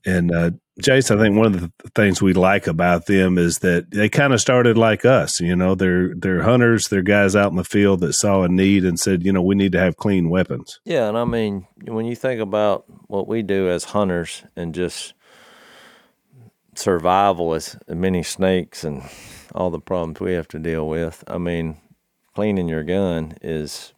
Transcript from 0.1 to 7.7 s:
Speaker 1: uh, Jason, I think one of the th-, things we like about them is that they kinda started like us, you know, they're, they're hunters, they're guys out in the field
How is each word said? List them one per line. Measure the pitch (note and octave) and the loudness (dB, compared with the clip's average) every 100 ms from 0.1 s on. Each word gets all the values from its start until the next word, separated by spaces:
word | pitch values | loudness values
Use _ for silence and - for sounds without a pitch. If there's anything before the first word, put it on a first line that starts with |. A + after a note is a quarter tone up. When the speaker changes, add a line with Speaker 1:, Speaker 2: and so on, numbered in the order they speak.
| F2+ F2 | 0 2
Speaker 1:
uh, | E2+ E2+ F2 _ - | 2 0 -2 _ -4
Jason, | C3+ C3+ B2+ G#2 | 2 2 4 4
I | |
think | A2 G#2 | 4 4
one | A2+ | 2
of | |
the | F#2 | 2
th-, | E2+ _ - | -6 _ -6
things | - G2+ F2+ | 0 2 4
we | G2 | 2
like | F2+ F#2 G2+ - | 4 4 2 0
about | E2 F2 F2 - | 0 2 0 2
them | G2 F#2 F2+ | 2 2 2
is | E2+ E2+ | 0 0
that | F#2 F2 F2 | 0 0 -2
they | G#2 G#2 | -2 0
kinda | - C#3+ A#2+ | 2 2 2
started | - B2 A#2+ A2+ | 2 4 4 4
like | A2+ G#2+ | 2 4
us, | B2 B2+ D2 - | 4 4 2 -2
you | F2 F2+ | -2 0
know, | F#2 F#2+ | 0 0
they're, | F#2+ F2+ F2+ F2+ | 0 0 0 -2
they're | F#2+ F2 | -4 0
hunters, | F#2 B2 A#2+ A2+ - | 2 4 4 2 0
they're | G2 | -2
guys | F#2 G2+ G2+ G2+ | 2 4 4 4
out | G2+ | 2
in | F2+ | 0
the | |
field | E2+ | -2